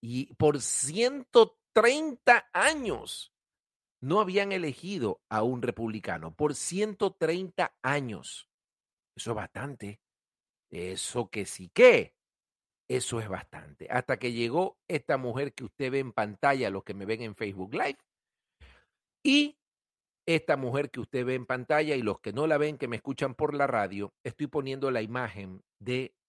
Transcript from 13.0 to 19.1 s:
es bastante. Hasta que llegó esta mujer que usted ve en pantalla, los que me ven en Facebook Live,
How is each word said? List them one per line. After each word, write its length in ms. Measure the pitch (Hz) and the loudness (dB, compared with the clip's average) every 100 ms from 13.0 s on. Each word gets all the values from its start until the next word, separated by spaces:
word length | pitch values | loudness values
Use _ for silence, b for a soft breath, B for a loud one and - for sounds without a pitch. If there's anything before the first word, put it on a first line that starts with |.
| - 117 | -4 -6
es 80 | 104 | -6
bastante. 580 | 92 - - 73 73 - | -8 -10 -18 -20 -20 -6
Hasta 300 | 123 - 131 | -4 -2 -4
que 140 | 123 | -4
llegó 440 | 117 117 139 190 - _ | -2 -2 0 -2 -6 _
esta 300 | 156 - 143 | -6 -2 -2
mujer 360 | 127 120 143 | -2 -4 -6
que 100 | - | -8
usted 280 | 127 _ 135 | -16 _ -4
ve 80 | 135 | -2
en 120 | 131 | -4
pantalla, 580 | 110 107 101 143 139 113 | -4 -4 0 2 2 0
los 140 | 98 | -2
que 100 | - | -8
me 120 | 101 98 | -10 -4
ven 160 | 113 | -4
en 140 | 117 101 | -4 -8
Facebook 380 | 107 98 92 | -8 -6 -8
Live, 240 | 147 147 139 _ _ _ _ _ _ b b b _ _ | -4 -4 -4 _ _ _ _ _ _ b b b _ _